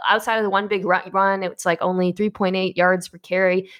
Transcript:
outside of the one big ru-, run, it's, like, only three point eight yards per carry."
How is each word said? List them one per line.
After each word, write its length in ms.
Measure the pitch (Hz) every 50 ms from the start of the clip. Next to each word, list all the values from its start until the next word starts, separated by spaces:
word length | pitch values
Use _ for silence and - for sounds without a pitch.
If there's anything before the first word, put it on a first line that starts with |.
| -
outside 300 | - 202 220 220 247 226
of 60 | 220 214
the 60 | 202
one 160 | 190 196 202
big 180 | 202 208 196 180
ru-, 240 | 175 180 180 - 180
run, 300 | 165 190 196 196 196 190
it's, 240 | 190 175 - - -
like, 160 | 185 170 -
only 300 | - 180 185 180 180 180
three 180 | 175 180 214 214
point 260 | - - 202 180 185
eight 220 | 190 190 185 185
yards 300 | 175 175 180 185 185 170
per 100 | - -
carry." 540 | 170 - - 180 185 190 185 180 185 190 190 -